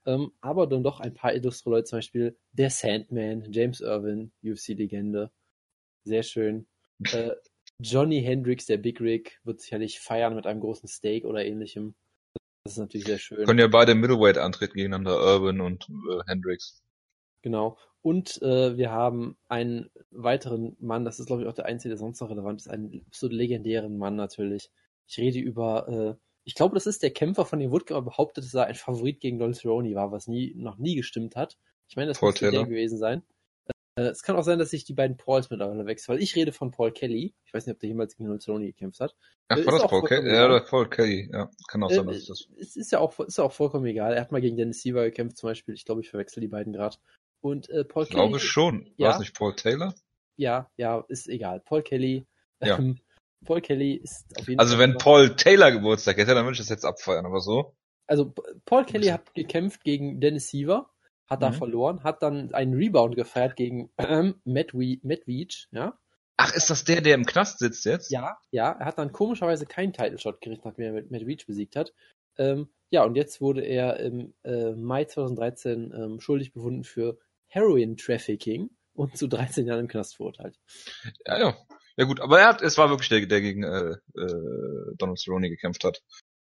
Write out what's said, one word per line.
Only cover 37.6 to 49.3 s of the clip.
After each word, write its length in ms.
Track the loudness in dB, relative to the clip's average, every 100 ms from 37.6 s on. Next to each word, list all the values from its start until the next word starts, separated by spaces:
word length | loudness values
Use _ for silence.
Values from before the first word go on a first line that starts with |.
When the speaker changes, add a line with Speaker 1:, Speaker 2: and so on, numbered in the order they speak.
| -8
Speaker 1:
nicht, 80 | -8
ob 40 |
der 80 | -8
jemals 260 | -6 -6 -8
gegen 100 | -8
Donald 160 | -8
Cerrone 240 | -6 -6 -6
gekämpft 340 | -10 -14 -8
hat. 140 | -10 -10 _ _ -4
Speaker 2:
Ach, 80 | 0
Speaker 1:
Äh, 80 | 4
Speaker 2:
war 80 |
Speaker 1:
ist 60 | 4
Speaker 2:
das 40 |
Speaker 1:
auch 60 | 4
Speaker 2:
Paul 120 | 2
Kelly? 180 | 4 2
Speaker 1:
vollkommen 140 | 4 6
Speaker 2:
Ja, 100 | 8
Speaker 1:
egal. 140 | 6
Speaker 2:
der 40 | 4
Paul 200 | 2 2
Kelly, 400 | 2 0 0 -4
ja. 180 | -6 -8 -10 -8
Kann 160 | -4
auch 80 | 2
Speaker 1:
Äh, 40 | 2
Speaker 2:
sein, 120 | 0
dass 80 | -6
es 80 | -10
das 200 | -16 -18 -18
Speaker 1:
es 180 | -16 -12
ist 140 | -2
ja 60 | 0
auch, 200 | 0 -2
ist 200 | -6 -2
auch 120 | -2
vollkommen 340 | 0 -2 0 -4
egal. 260 | -2 0
Er 80 | -2
hat 100 | -2
mal 80 | -2
gegen 140 | 0 0
Dennis 260 | -2 -4
Siver 220 | -4 0
gekämpft 340 | 0 -2 -6 -8
zum 120 | -8
Beispiel. 240 | -8 -10
Ich 100 | -12 -8
glaube, 140 | -8
ich 80 | -6
verwechsel 300 | -8 -10 -8
die 80 | -8
beiden 240 | -8 -8
grad. 280 | -6 -6 -8 _ _ _ _
Und, 280 | -8 -8 -6
äh, 140 | -6
Paul 200 | -4 -4
Speaker 2:
Ich 60 | -2
glaube 260 | 2 2 2
Speaker 1:
Kelly 20 |
Speaker 2:
schon. 480 | 0 2 2 2 -6 0
Speaker 1:
Ja. 100 | 2
Speaker 2:
War 60 | 2
es 40 |
nicht 160 | -2